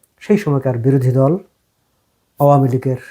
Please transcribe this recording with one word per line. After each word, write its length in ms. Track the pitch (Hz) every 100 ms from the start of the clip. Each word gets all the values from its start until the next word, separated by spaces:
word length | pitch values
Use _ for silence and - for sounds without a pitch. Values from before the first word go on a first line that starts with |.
| _ _
সেই 180 | - 208
সময়কার 400 | 156 139 131 120
বিরোধী 340 | 123 135 127
দল 260 | 127 135 185 - _ _ _ _ _ _ _ _ _
আওয়ামী 280 | 143 143 135
লীগের 300 | 123 131 127 -